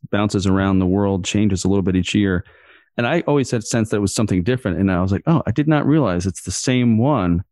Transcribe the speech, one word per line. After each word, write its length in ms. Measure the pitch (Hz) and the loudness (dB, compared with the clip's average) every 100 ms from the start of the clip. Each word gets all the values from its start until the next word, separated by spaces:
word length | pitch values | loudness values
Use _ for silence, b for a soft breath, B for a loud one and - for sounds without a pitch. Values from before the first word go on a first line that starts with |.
| - | -6
bounces 360 | 101 104 101 95 | -2 0 0 0
around 320 | 95 95 95 | 2 2 2
the 80 | 92 | 2
world, 380 | 95 101 98 | 2 0 -2
changes 400 | 90 104 104 95 | -2 0 0 0
a 40 | 95 | 0
little 140 | 101 | 0
bit 140 | 95 92 | 0 0
each 180 | 90 | 0
year. 300 | 104 101 90 - b b b b - | 0 0 0 -4 b b b b -6
And 80 | 120 | -2
I 140 | 165 | -2
always 280 | - 147 127 | 0 0 0
had 120 | 120 | -4
a 40 | 104 | -2
sense 220 | 120 107 | -2 0
that 80 | 107 | 0
it 40 | |
was 140 | 101 | 0
something 280 | - 110 92 | 0 0 0
different. 360 | 90 - 104 85 | 0 -2 -2 0
And 140 | 98 | 0
I 80 | 90 | 2
was 120 | 95 | 0
like, 100 | 101 - | 0 0
"Oh, 160 | 160 - | 0 0
I 40 | |
did 160 | 113 147 | -2 0
not 200 | 151 135 | 0 2
realize 400 | 156 120 87 95 | 2 2 0 -4
it's 160 | - | -6
the 80 | - | -8
same 480 | - - 127 120 110 | -6 -2 0 2 2
one." 440 | 127 139 87 87 - | 2 0 0 -2 -4